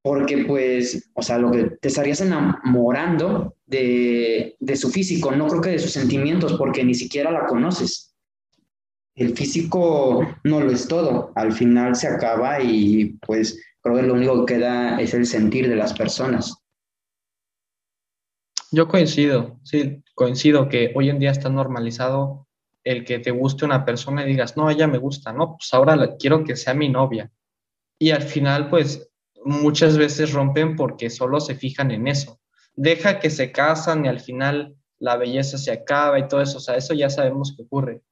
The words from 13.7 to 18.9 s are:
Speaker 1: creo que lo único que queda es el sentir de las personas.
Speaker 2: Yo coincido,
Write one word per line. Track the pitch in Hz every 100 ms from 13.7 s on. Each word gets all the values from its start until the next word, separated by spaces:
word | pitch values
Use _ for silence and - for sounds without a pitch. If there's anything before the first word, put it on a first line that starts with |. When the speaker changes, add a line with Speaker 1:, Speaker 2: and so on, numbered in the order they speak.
| _
Speaker 1:
creo | 120 120
que |
lo | 131
único | 123 127 123
que | 120
queda | 120 120 123 120 117
es | 113
el | 120
sentir | 120 113 107 127 127
de |
las | 110 107
personas. | - 107 - 131 113 - - _ _ _ _ _ _ _ _ _ _ _ _ _ _ _ _ _ _ _ - -
Speaker 2:
Yo | 156
coincido, | 160